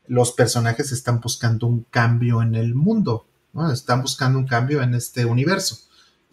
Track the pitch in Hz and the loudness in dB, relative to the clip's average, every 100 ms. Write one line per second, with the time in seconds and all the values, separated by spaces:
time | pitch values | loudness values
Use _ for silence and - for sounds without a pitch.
0 | - 123 120 - 117 120 117 117 139 127 | -4 0 2 2 2 2 0 -2 -4 -4
1 | - 117 120 - 117 113 120 120 - 123 | -2 -2 -2 -4 -2 0 0 -2 -2 0
2 | 117 117 120 117 117 113 117 123 180 226 | 2 2 2 2 0 0 0 0 2 2
3 | 165 113 - _ _ - 160 127 - 123 | 0 -2 -6 _ _ -4 -2 -2 0 -2
4 | 127 - 131 131 131 120 131 147 123 120 | -2 -2 0 0 0 0 0 0 0 -2
5 | - 127 117 120 147 190 - 113 _ _ | -4 -4 0 2 2 0 -4 -8 _ _
6 | _ _ _ | _ _ _